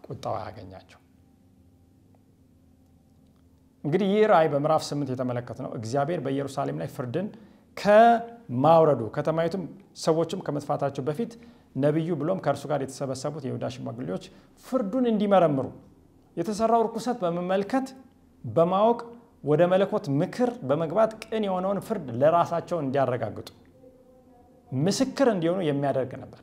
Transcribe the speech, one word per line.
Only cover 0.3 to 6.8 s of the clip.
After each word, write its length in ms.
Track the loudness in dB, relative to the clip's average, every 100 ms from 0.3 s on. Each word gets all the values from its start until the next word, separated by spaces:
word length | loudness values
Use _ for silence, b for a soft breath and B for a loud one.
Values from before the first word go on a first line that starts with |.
| -8
አያገኛቸው። 640 | -8 -14 -18 -20 -20 -20 _ _ _ _ _ _ _ _ _ _ _ _ _ _ _ _ _ _ _ _ _ _ _ _ _ _ _ _
እንግዲህ 240 | -2 0 2
ይህ 160 | 4 6
ራእይ 200 | 6 6
በምዕራፍ 360 | 2 2 0
ስምንት 260 | 0 -6 -4
የተመለከትነው 640 | -4 -4 -4 -6 -10 -10 -8
እግዚአብሔር 440 | -4 -2 0 -2
በኢየሩሳሌም 560 | -4 -4 -4 -6 -6
ላይ 120 | -6